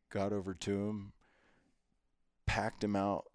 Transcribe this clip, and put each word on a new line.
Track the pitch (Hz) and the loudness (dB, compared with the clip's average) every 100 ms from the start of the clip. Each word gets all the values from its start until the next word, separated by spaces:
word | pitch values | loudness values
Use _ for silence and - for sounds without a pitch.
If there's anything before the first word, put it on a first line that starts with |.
| - | -6
got | 101 98 | -2 0
over | 104 92 92 | 0 -4 -4
to | - 101 104 | -2 0 0
him, | 107 101 - _ _ _ _ _ _ _ _ _ _ _ _ - | -4 -8 -16 _ _ _ _ _ _ _ _ _ _ _ _ -2
packed | 110 107 - | 0 0 0
him | 104 101 | 2 4
out | 101 92 - | 4 2 -4